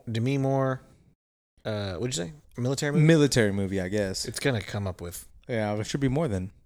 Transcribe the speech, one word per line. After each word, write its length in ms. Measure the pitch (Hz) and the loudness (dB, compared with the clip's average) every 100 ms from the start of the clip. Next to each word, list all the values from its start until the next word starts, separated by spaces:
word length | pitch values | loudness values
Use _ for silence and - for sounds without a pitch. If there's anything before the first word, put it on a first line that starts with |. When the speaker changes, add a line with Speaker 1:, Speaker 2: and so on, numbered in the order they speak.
| - | -4
Speaker 1:
Demi 280 | 113 123 139 | -2 0 0
Moore, 440 | 135 135 131 131 - - _ _ _ _ _ _ | 2 2 0 -2 -10 -20 _ _ _ _ _ _
uh, 300 | 107 104 101 | -6 -4 -4
what'd 220 | 85 123 147 | -4 -4 -4
you 80 | |
say? 80 | 170 - _ - | -6 -12 _ -4
Military 360 | 123 139 147 | -2 0 0
movie? 120 | 156 156 | 4 6
Speaker 2:
Military 460 | 160 143 127 104 | 8 6 6 2
movie, 280 | 98 95 95 | 2 0 -2
I 80 | 90 | 0
guess. 380 | 104 98 92 - | 0 0 -4 -8
Speaker 1:
It's 120 | - | -4
gonna 200 | 139 113 | -2 -2
come 260 | - 107 98 | -4 -6 -6
up 140 | 85 | -8
with 260 | 87 - - - - | -12 -12 -18 -20 -6
Speaker 2:
Yeah, 260 | 117 104 | -4 -2
there 100 | 107 | -2
should 160 | 110 147 | -4 -2
be 80 | 135 | 0
more 200 | 139 156 | 0 0
than. 220 | 95 95 - | -2 -4 -12